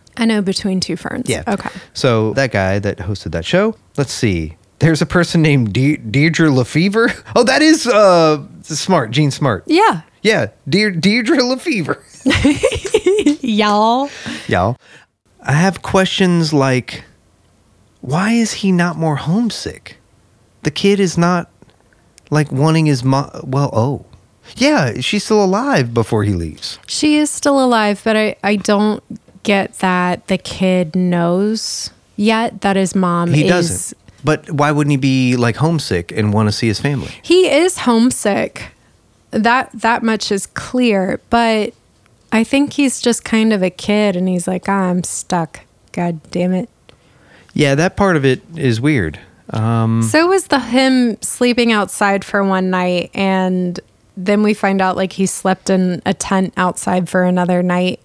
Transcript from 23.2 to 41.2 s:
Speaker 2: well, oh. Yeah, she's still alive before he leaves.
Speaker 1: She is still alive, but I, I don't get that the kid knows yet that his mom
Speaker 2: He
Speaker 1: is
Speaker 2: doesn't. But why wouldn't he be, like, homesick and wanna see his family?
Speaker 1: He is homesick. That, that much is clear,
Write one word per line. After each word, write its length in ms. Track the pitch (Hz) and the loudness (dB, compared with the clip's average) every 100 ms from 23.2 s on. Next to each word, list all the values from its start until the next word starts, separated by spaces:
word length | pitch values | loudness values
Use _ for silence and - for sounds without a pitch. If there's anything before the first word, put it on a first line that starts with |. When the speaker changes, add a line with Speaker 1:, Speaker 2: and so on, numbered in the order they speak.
| - - | -2 -10
Speaker 2:
well, 260 | 131 131 139 | -6 -2 -2
oh. 320 | 110 127 127 - - _ _ - - | 0 -2 -4 -10 -20 _ _ -12 -2
Yeah, 440 | 277 285 127 104 | 2 2 0 -2
she's 220 | - 208 | -2 -2
still 200 | - 214 | 0 2
alive 500 | 190 196 285 190 120 | 2 0 0 0 0
before 300 | 117 113 110 | -2 0 0
he 100 | 104 | 0
leaves. 460 | 90 82 - - - - | -2 -4 -10 -14 -14 -10
Speaker 1:
She 300 | - 302 302 | -2 2 2
is 120 | 294 | 0
still 320 | - 294 277 | -2 0 2
alive, 380 | 254 226 208 196 | 2 2 2 0
but 120 | 226 214 | 0 0
I, 200 | 214 - | 0 -2
I 120 | 202 208 | -2 0
don't 460 | 196 208 214 208 - - _ - | 2 2 2 -2 -8 -20 _ -8
get 340 | - 196 - - | 0 0 0 -2
that 480 | 185 180 180 175 - | -2 0 0 -4 -4
the 100 | 185 | -4
kid 580 | - - 190 180 165 185 | -4 -2 0 0 0 -2
knows 960 | 180 175 170 180 208 220 - - - _ _ - | 0 0 0 0 0 -2 -6 -8 -12 _ _ -2
yet 460 | 214 220 240 - | 0 0 -2 -2
that 140 | 202 190 | 0 0
his 200 | 185 190 | 0 0
mom 380 | 180 175 170 | 0 0 2
Speaker 2:
He 100 | 143 | 2
Speaker 1:
is 60 | 175 | 4
Speaker 2:
doesn't. 480 | 180 170 92 - - _ - | 2 0 -4 -8 -14 _ -6
But 260 | 139 151 - | -2 -2 -2
why 200 | 143 147 | 0 2
wouldn't 200 | 147 147 | 2 2
he 60 | 139 | 0
be, 380 | 135 131 127 123 | 2 2 2 2
like, 220 | 120 107 | 0 2
homesick 540 | 156 160 - 87 87 | 0 0 -2 -4 -4
and 220 | 90 104 | -2 0
wanna 180 | 104 107 | 2 0
see 160 | - 117 | 0 -2
his 120 | 101 | -2
family? 320 | 143 135 - - | -2 -4 -6 -8
Speaker 1:
He 260 | - 359 359 | 2 4 4
is 300 | 277 370 - | 2 2 0
homesick. 920 | 247 226 247 - 208 196 226 - - _ _ _ _ _ - | 0 2 2 0 -2 -2 -4 -8 -18 _ _ _ _ _ -8
That, 380 | - 226 247 - | -2 0 0 -2
that 280 | 226 226 240 | -4 -2 0
much 300 | 226 220 - | -2 -2 -2
is 160 | 196 - | -4 -6
clear, 720 | - - 247 247 196 185 - | -12 -6 0 2 2 0 -4